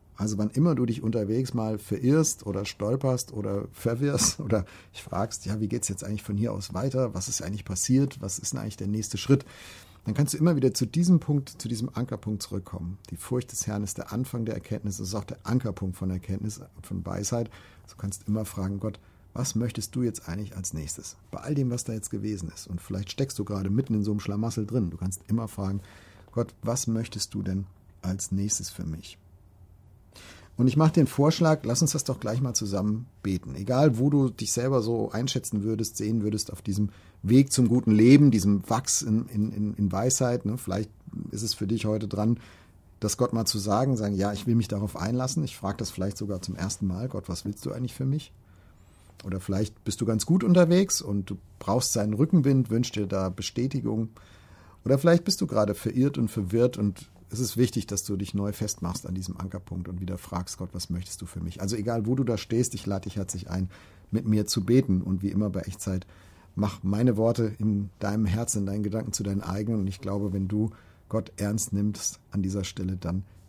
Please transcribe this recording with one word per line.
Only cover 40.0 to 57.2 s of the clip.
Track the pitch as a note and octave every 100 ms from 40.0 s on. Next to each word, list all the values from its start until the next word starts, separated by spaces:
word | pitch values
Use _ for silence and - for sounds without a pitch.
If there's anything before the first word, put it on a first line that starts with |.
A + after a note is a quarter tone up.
| B2 B2+ B2 B2 G#2
ne? | B2
Vielleicht | - F#2+ G#2+ - - - -
ist | G2+
es | A2+ -
für | G2+
dich | A2 G#2+
heute | G#2+ G#2
dran, | G2 G#2+ A#2+ - - - - - -
das | G2+ -
Gott | B2
mal | A#2 A2+
zu | A2
sagen, | G2+ G#2 C3+ B2
sagen, | G#2 G2
"Ja, | G2+
ich | G2+ -
will | A#2
mich | G#2
darauf | G2+ G#2 -
einlassen." | F#2+ B2 B2+ D#3+
Ich | B2+ -
frag | G2 G2+
das | G#2+
vielleicht | - G2 G2
sogar | G2+ F#2
zum | - F2+
ersten | F#2+ - G2
Mal, | F2+ B2+
"Gott, | G2 -
was | F2 G2+
willst | G2+ -
du |
eigentlich | A#2+ B2 -
für | C3+
mich?" | D3 - - - - - - - - - - -
Oder | F#2
vielleicht | - G2 G#2 -
bist | - -
du | A2
ganz | A2 -
gut | F3+
unterwegs | A3 F3+ E3+ F3 G3 -
und | - G2+ -
du | G2+ - -
brauchst | - A#2 -
seinen | A2+ G#2
Rückenwind, | G#2+ D#3 F3 C#3 C3+ B2
wünschst | A2+ A#2+ -
dir | G2
da | F#2+ F#2+
Bestätigung. | F#2 - - C3 C3+ A2+ A2 A2+ - - - - - - - A2+
Oder | C3+
vielleicht | E3 E3+ -
bist | -
du | F#3+
gerade | A2 G#2
verirrt | G2 A2 B2 C#3 C3+
und | A2+
verwirrt | - F#2+ A2+ B2+ -
und | G#2 F#2 - -